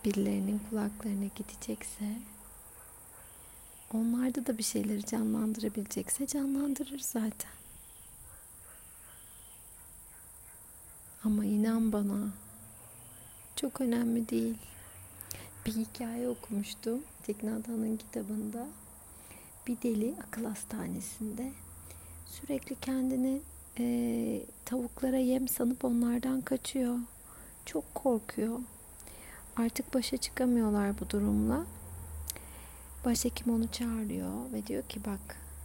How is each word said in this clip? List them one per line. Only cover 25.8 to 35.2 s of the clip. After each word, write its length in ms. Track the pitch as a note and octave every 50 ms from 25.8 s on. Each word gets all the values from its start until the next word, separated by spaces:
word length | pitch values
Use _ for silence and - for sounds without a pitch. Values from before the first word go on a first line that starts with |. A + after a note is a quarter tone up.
| -
onlardan 560 | B3 A#3+ A#3+ A#3+ A#3+ A#3+ A#3+ B3+ C4 C4 C4
kaçıyor. 580 | B3+ - C4 C4 - - - C4+ B3 A#3+ A#3+ A#3+ A#3+ - - - - - - - - - - - -
Çok 300 | - - D4+ - - -
korkuyor. 640 | - - C4+ A#3+ G#3+ - - - G#3+ G#3+ A3+ A#3 B3 B3 - - - - - - - - - - - - - - - - - -
Artık 360 | A#3+ A#3 A#3 - - B3+ - -
başa 240 | B3+ A3+ - -
çıkamıyorlar 800 | B3 - - - - B3+ B3 A#3+ A#3 A3 G#3+ G#3 G3+ G3+ G3+ G3+ -
bu 100 | G3+ -
durumla. 560 | - G3+ G3+ G#3 G#3 G#3 G#3+ A3 B3 D4+ F4 - - - - - - - - - - - - - - - - - - - - - - - - - - - -
Başhekim 480 | B3 A#3 - - A#3+ - - - A#3 A#3
onu 180 | A3+ A3+ A3
çağırıyor 800 | - - A#3+ A#3 A3+ A3 G#3+ G3+ F3 F#3 F3+ F3+ G3 A3+ B3 C4 A#3
ve 140 | G#3+ G3+
diyor 160 | - G3 A#3 -
ki, 220 | - - G#3 G#3
"Bak, 320 | G#3+ G3 G3